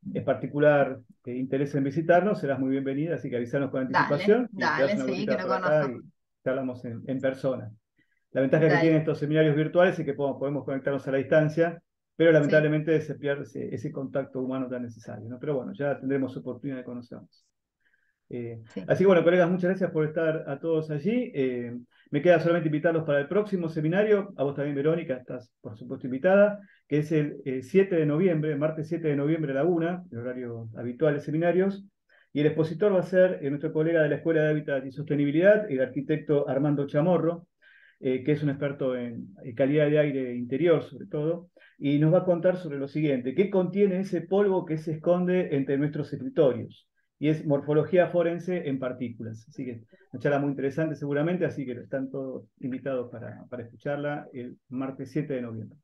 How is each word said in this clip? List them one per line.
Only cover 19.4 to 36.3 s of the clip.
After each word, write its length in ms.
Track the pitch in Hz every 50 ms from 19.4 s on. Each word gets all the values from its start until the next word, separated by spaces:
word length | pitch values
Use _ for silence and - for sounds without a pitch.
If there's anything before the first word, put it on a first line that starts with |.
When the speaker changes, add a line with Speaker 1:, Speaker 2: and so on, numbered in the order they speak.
| 180 170
Speaker 1:
muchas 200 | 180 180 180 175
gracias 200 | 190 185 190 165
por 160 | - 160 156
estar 380 | 147 151 160 165 160 156 160 156 156
a 100 | 139 139
todos 320 | - 165 165 156 156 156
allí. 400 | 151 147 135 190 226 247 247 208 -
Eh, 420 | 147 135 131 127 123 120 120 117 123 120 _ _ _ _ _ -
me 80 | 143
queda 200 | - 175 175 160
solamente 280 | 156 170 170 175 156 156
invitarlos 360 | 151 151 151 170 165 160 156
para 160 | - 143 143
el 60 | 139
próximo 440 | - 180 202 202 - 196 185 170 156
seminario. 640 | 160 170 151 156 165 190 208 220 214 202 - - -
A 80 | - 135
vos 100 | 143 139
también, 220 | - 143 147 147
Verónica, 400 | 139 139 156 165 170 165 - 131
estás, 340 | 127 123 - - 127 - _ _ _ _
por 160 | 123 110 110
supuesto, 280 | 120 123 135 131 -
invitada, 540 | 131 123 135 147 185 190 202 202 208 202 - - - _ _ _
que 120 | _ 143 147
es 120 | 151 151
el, 280 | 165 156 147 147 - - -
eh, 160 | 143 127 131 120
siete 340 | - - 190 196 190 190
de 80 | 165 156
noviembre, 500 | 147 147 151 185 190 170 156 156 156 156
martes 340 | 139 147 156 156 165 151 -
siete 200 | 175 160 160 156
de 80 | 143
noviembre 360 | 139 139 147 160 165 156 139 135
a 20 |
la 100 | 135 147
una, 400 | 175 180 165 165 170 180 180 - - -
el 60 | 117
horario 500 | 120 127 123 127 127 120 117 113 113 110 110
habitual 380 | 123 123 120 123 - 156 151 147
de 60 | -
seminarios. 680 | - - 147 160 170 175 170 180 185 196 196 - - - _ _ _ _ _ _ _ _ _
Y 60 | 139
el 80 | 147 151
expositor 440 | 147 - 160 160 170 160 208 208 196
va 80 | 185
a 40 | 175
ser, 340 | - 190 185 185 185 170 -
eh, 80 | 160 139
nuestro 240 | 143 147 165 156 147
colega 300 | 156 156 165 170 165 151
de 80 | 147
la 60 | 147
Escuela 260 | 135 - 165 160 156 151
de 80 | 156
Hábitat 340 | 151 151 147 151 143 135 127
y 80 | 135 127
Sostenibilidad, 720 | 147 143 - 151 143 143 143 143 156 175 196 208 208 - -
el 100 | 143 127
arquitecto 680 | 131 123 - 147 131 - 156 151 - -